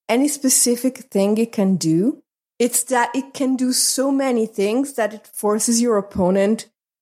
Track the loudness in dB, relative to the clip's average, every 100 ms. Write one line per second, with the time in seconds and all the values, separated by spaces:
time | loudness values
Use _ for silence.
0 | -2 0 0 0 0 2 2 0 -2 -4
1 | -4 0 2 2 0 0 0 2 2 2
2 | 2 -2 _ _ _ -2 0 0 0 0
3 | 0 -2 -6 -4 -2 0 0 0 0 0
4 | 0 0 0 0 -2 -2 0 0 -2 -4
5 | -4 -6 -16 -4 -2 0 0 0 2 0
6 | -2 -2 0 2 0 -2 -6 _ _ _